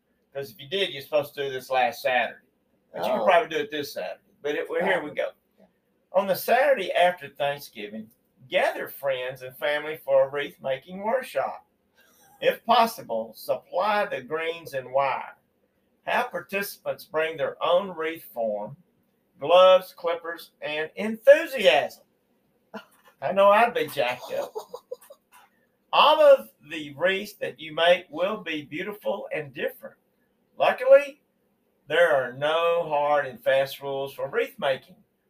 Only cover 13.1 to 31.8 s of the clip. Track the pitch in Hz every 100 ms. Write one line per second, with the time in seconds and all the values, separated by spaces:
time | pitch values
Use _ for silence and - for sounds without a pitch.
13.1 | 113 113 - - - - 175 208 208 196
14.1 | 143 123 160 160 165 160 135 123 135 139
15.1 | 117 - - _ _ _ _ _ _ -
16.1 | 190 240 175 - 196 208 - 143 135 -
17.1 | 156 160 156 131 - 156 175 196 160 160
18.1 | 165 - 120 113 104 107 143 _ _ _
19.1 | _ _ _ 139 180 185 185 185 - 170
20.1 | 170 160 165 - _ 147 151 156 - 214
21.1 | 226 - 302 330 269 185 147 127 - _
22.1 | _ _ _ _ _ _ - - _ _
23.1 | _ 139 190 202 208 233 165 143 139 123
24.1 | 123 - 277 - 427 - - _ - -
25.1 | _ _ _ _ _ _ _ _ 160 254
26.1 | 311 294 262 - _ 147 160 147 139 180
27.1 | 196 208 - 135 135 156 151 170 180 -
28.1 | 156 185 214 165 156 123 156 196 202 -
29.1 | - - 151 143 - - - - - _
30.1 | _ _ _ _ - 160 220 262 277 285
31.1 | - _ _ _ _ _ _